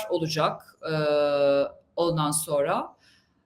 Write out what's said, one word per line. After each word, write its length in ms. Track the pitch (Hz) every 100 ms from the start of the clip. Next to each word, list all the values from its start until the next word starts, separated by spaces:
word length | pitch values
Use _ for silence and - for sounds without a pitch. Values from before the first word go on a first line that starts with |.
| -
olacak, 640 | 175 160 156 175 202 - _ 160
e, 0 | 156 151 147 147 143 143 139 139 - _ -
ondan 340 | 170 156 147
sonra. 680 | 151 - 147 147 214 320 - _ _ _ _